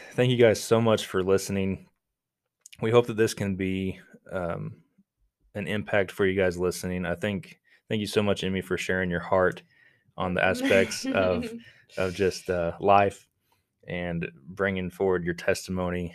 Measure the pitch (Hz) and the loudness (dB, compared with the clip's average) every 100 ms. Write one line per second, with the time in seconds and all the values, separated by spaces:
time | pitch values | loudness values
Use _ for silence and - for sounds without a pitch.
0 | - - 127 120 117 98 - 113 113 107 | -6 0 2 6 6 6 2 2 4 2
1 | - 95 92 98 - 98 95 92 - _ | 0 -2 2 2 2 -2 -2 -4 -8 _
2 | _ _ _ _ _ _ - - 113 120 | _ _ _ _ _ _ -20 -6 2 4
3 | 120 107 110 - 101 95 95 95 95 - | 4 2 0 0 -4 -2 -2 -2 -4 -6
4 | - - - 92 85 92 104 113 _ _ | -14 -20 -10 -6 -6 -6 -10 -14 _ _
5 | _ _ _ _ _ 104 82 107 98 104 | _ _ _ _ _ -10 -6 -6 -2 0
6 | 95 - 98 95 92 87 90 - 90 90 | 0 0 0 2 0 0 -2 -2 -6 -4
7 | 85 85 107 98 - - _ _ - 110 | -4 -4 -4 -4 -8 -18 _ _ -6 -4
8 | 101 110 104 95 92 95 90 90 - 92 | -2 0 0 0 -2 -4 -2 -4 -2 -2
9 | 92 85 - 95 92 - - _ _ _ | 0 -2 0 2 2 0 -10 _ _ _
10 | _ - 92 90 92 95 269 98 95 - | _ -6 -2 0 2 2 2 2 2 -2
11 | 262 98 92 87 - 233 - - _ - | -2 0 2 0 -4 -10 -16 -20 _ -6
12 | 92 90 95 - - 90 85 - 98 101 | -4 0 0 0 -4 -2 -2 -2 4 6
13 | 101 - _ _ _ _ _ _ - 90 | 4 0 _ _ _ _ _ _ -10 -6
14 | 87 85 87 - 69 92 98 95 90 - | -4 -4 -6 -10 -16 -4 -2 -2 -6 -2
15 | 98 90 85 87 - 92 - 92 90 90 | 0 0 -2 -2 -2 -2 -4 -4 -4 -4
16 | 85 | -6